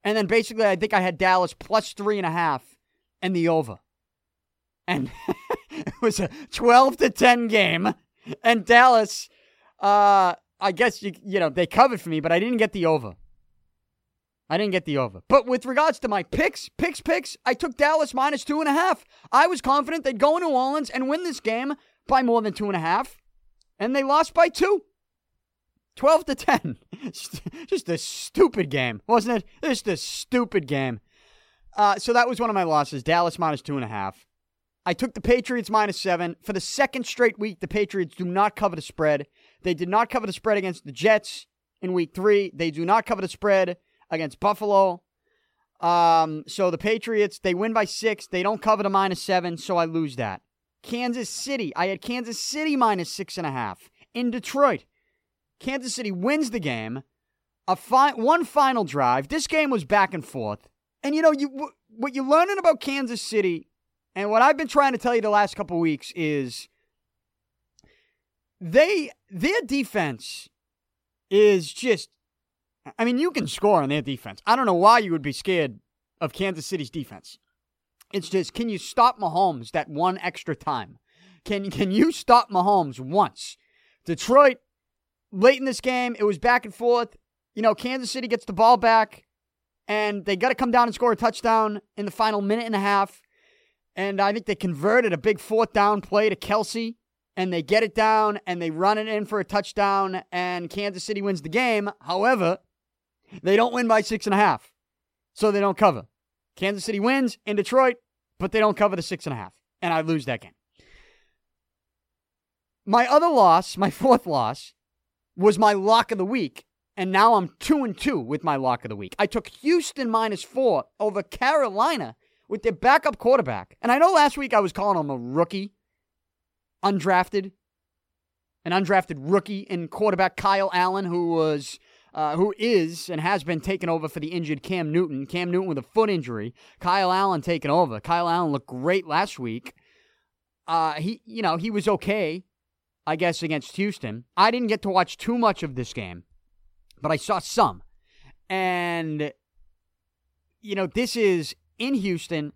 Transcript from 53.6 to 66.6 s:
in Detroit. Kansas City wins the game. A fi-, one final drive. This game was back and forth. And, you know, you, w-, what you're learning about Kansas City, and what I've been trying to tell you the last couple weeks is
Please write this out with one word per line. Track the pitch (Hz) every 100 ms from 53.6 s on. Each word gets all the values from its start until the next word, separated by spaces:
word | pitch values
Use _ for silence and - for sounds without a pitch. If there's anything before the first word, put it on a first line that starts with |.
| 110 92 _ _ _
in | 233 240
Detroit. | 240 - 269 277 185 _ _ _ _ _ _ _ _
Kansas | - 269 254
City | 240 220
wins | 180 208 302 277
the | 226
game. | 151 120 110 127 - _ _ _ _ _ -
A | -
fi-, | - 254 285
one | 247 233 339 311
final | 294 269 240 175
drive. | 139 127 127 139
This | 311 -
game | 311 302
was | 240
back | 143 208 190
and | 185 -
forth. | 135 107 104 _ _ _ _
And, | 277
you | 302
know, | 320
you, | 294 285
w-, | 269 311 _ _
what | 220 277 262
you're | 262
learning | 302 359 392
about | 359 311
Kansas | - 277 254 233
City, | - 220 185 170 - _ _ _ _ 185
and | 202
what | 220
I've | 262 294
been | 311
trying | 294 277
to | 247
tell | 247
you | 240
the | 214
last | 208 202 -
couple | 170 170
weeks | 165 147 - -
is | 156 147 127 113